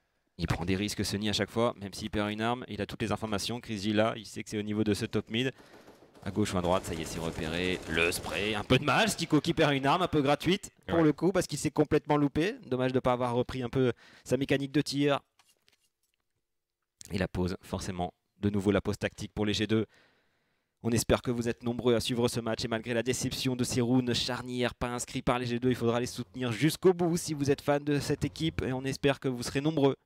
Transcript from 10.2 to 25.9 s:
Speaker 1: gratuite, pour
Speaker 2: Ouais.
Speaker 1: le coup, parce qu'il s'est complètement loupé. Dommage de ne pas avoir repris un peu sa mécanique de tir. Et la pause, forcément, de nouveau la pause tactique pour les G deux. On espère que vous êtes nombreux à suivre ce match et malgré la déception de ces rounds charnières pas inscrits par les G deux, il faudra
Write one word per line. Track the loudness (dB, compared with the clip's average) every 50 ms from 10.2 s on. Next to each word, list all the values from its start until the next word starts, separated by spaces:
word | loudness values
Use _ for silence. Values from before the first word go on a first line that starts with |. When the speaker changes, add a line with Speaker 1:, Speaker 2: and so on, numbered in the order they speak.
Speaker 1:
gratuite, | 2 2 2 2 2 0 0 0 -2 -10 -18 _ _
pour | 0 2 4
Speaker 2:
Ouais. | 4
Speaker 1:
le | 4 4
coup, | 4 2 2 2
parce | 2 0
qu'il | -2 -4 -4
s'est | -4 -2
complètement | 2 2 2 4 4 2 2 2 4 4
loupé. | 4 2 2 2 0 0 0 -4 -4
Dommage | -4 -2 0 0 2 2
de | 2
ne |
pas | 2 2 2
avoir | 2 0 0 0
repris | 0 -2 -2 -4 -6 -6
un | -2
peu | 0 2 2 2 2 -2 -8 -20 -20 -20 _
sa | -2 0
mécanique | 0 2 0 0 0 0 0
de | 0 0 0
tir. | 0 0 0 2 2 2 0 -2 _ _ _ _ _ _ _ _ _ _ _ _ _ _ _ _ _ _ _ _ _ _ _ _ _ _ _ _ _ _ _ _ _ _ _ -14 -8
Et | -4
la | -4 -2
pause, | -2 -2 -2 -2 -2 -2 -6 -8
forcément, | -8 -8 -6 -6 -6 -6 -6 -6 -6 -8 _ _ _ _ _
de | -2 0
nouveau | 0 2 2 4
la | 4 4 2
pause | 0 -2 -2
tactique | -4 -4 -4 -6 -10 -8 -4
pour | -2 -2
les | 0 0
G | 0 0
deux. | 2 2 2 0 -2 _ _ _ _ _ _ _ _ _ _ _ _ _ _ _ _ _ _ -4
On | 0
espère | 0 0 2 2 2 0 0
que | -2
vous | -4 -2 -2 -4
êtes | -4 -4 -4
nombreux | -4 -4 0 2 2 4
à | 4
suivre | 2 0 0 2 0 0
ce | 0 -2
match | -2 -4 -4 -4 -2
et | -4
malgré | -4 -4 -4 -2 -2
la | -2 0
déception | 0 -2 -2 -2 -4 -4 -2 -2 -2 0
de | 0 -2
ces | 0 0 0
rounds | 2 4 4 4 4 2 0
charnières | 0 0 -2 -4 -6 -6 -6 -2 0 0 0 -2
pas | -2 -4 -4
inscrits | -4 -6 -6 -6 -6 -4 0
par | 0 0 2
les | 0
G | -2 -2 0
deux, | 2 2
il | 2
faudra | 2 2 2